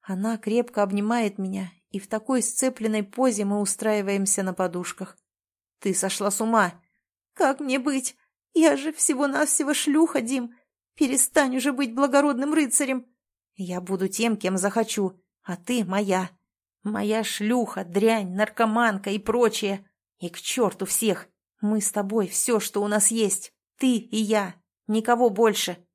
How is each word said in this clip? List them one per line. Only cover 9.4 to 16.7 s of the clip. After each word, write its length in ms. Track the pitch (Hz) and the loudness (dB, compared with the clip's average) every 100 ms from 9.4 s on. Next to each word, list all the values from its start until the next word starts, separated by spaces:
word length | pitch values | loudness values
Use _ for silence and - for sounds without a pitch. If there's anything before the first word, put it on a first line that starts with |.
| 302 - 285 | 0 0 0
шлюха, 480 | 294 - 294 320 277 | 0 2 4 4 2
Дим! 320 | 226 262 240 - _ _ _ | -2 -4 -4 -12 _ _ _
Перестань 640 | - 269 262 - 311 269 254 | -2 0 2 2 4 2 2
уже 160 | 262 | -2
быть 220 | 262 262 | 0 -2
благородным 580 | 233 277 277 285 247 285 | 0 4 4 4 0 0
рыцарем!" 540 | 311 277 - 269 262 - _ _ _ _ | 2 2 0 0 -2 -6 _ _ _ _
"Я 240 | - 180 180 | -12 -6 -6
буду 300 | 180 190 190 | -4 -2 -2
тем, 260 | 196 233 | 0 0
кем 220 | 214 190 190 | 0 0 0
захочу, 600 | 202 233 220 - 190 - _ _ | 0 0 -2 -2 -2 -4 _ _
а 120 | - | -10
ты 300 | 175 - 247 | -10 -4 -2
моя!" 440 | 180 190 202 185 185 _ _ _ _ | 0 -2 0 0 -2 _ _ _ _